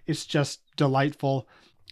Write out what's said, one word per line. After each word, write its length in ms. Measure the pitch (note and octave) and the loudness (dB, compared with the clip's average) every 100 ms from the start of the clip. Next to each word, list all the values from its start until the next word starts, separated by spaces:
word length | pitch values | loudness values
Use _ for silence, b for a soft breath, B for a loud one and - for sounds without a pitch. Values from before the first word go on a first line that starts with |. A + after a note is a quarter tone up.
| b | b
It's 180 | D#3 | -6
just 360 | - D#3+ C#3 - _ - | -2 -2 -2 -4 _ 0
delightful. 680 | C#3+ C3 C#3 D3 C#3 C3+ - b b b b | 2 2 0 0 -2 -2 -4 b b b b